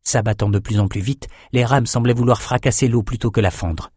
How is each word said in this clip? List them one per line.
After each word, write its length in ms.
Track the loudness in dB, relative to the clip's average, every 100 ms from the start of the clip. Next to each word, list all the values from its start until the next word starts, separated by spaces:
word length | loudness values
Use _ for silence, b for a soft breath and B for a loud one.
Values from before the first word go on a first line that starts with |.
S'abattant 460 | 0 0 0 0 0
de 100 | 0
plus 200 | 0 0
en 80 | 0
plus 140 | -2
vite, 260 | -4 -6 -10 B B
les 140 | -2 2
rames 200 | 2 2
semblaient 280 | 0 2
vouloir 280 | 2 2 2
fracasser 460 | 0 -2 0 0 2
l'eau 160 | 2
plutôt 260 | 0 -4 0
que 120 | 2
la 100 | 0
fendre. 400 | 0 -6 -6 -10